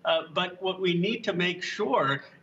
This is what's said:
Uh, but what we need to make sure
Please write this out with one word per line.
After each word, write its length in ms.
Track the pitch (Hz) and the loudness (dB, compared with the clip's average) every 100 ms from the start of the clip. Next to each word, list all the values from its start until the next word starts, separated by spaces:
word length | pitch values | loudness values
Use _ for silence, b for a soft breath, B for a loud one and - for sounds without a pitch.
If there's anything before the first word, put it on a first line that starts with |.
| 165 | 0
Uh, 160 | 160 160 | 0 2
but 280 | 160 180 180 | -2 -2 -2
what 180 | 190 185 | -4 0
we 140 | 185 | 0
need 280 | 170 190 233 | 2 2 0
to 100 | - | -2
make 280 | 175 175 175 | 0 0 -2
sure 640 | - - 226 233 135 135 B B | -6 -2 0 2 2 0 B B